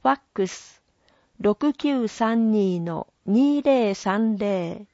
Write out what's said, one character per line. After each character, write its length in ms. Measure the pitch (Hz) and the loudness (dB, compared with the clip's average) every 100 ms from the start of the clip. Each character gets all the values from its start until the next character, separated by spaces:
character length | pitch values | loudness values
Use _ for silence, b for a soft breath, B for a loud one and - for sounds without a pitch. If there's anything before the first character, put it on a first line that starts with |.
フ 60 | 262 | -2
ァ 80 | 269 | -2
ッ 40 | _ | _
ク 140 | - 190 | -4 -4
ス、 340 | - - _ _ _ _ _ _ _ | -6 -20 _ _ _ _ _ _ _
六 340 | 208 208 294 | -2 0 -2
九 340 | - 285 269 220 | 0 -2 0 -2
三 440 | - 220 226 226 | -2 0 2 2
二 280 | 214 190 175 | 2 2 -2
の 260 | 170 160 - _ - | -4 -8 -10 _ 0
二 340 | 214 285 285 | 2 4 2
零 320 | 285 262 220 | 2 2 2
三 440 | 196 196 202 226 208 | -2 -2 0 0 0
零。 480 | 202 190 170 185 208 | -2 -2 -4 -8 -16